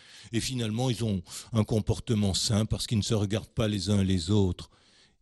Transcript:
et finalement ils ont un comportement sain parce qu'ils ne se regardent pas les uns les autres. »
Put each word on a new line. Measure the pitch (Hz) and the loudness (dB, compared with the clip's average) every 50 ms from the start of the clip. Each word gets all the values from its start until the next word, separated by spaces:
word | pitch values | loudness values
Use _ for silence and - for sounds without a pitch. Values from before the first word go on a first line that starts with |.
| - - - - - 104 | -20 -20 -20 -20 -14 -8
et | 113 110 | -6 -4
finalement | - 123 131 123 113 110 107 113 131 131 | -4 -4 -4 -4 -4 -2 -2 -2 0 0
ils | 113 92 117 | 0 0 -2
ont | 110 101 90 - - - - - - - | -2 -2 -2 -4 -8 -12 -16 -10 -2 0
un | 110 104 | 0 0
comportement | - 120 107 - - 104 - - - 113 104 104 98 82 | 2 0 0 0 0 -2 -2 -2 0 0 2 2 2 0
sain | - - - 107 101 110 | 0 0 0 0 0 0
parce | - - 101 - - | 0 -2 -4 -2 0
qu'ils | 123 104 | 0 0
ne | 95 | 0
se | - 117 | 0 0
regardent | 104 104 98 107 104 - - _ | 0 0 0 -2 -4 -6 -6 _
pas | - 113 107 | -2 0 0
les | 104 101 85 101 | 0 -2 0 2
uns | 104 101 98 | 2 2 4
les | 92 95 90 80 95 | 2 2 0 2 2
autres. » | 107 104 98 90 85 - - - _ _ _ _ _ _ _ _ _ _ | 2 4 4 2 0 -4 -8 -16 _ _ _ _ _ _ _ _ _ _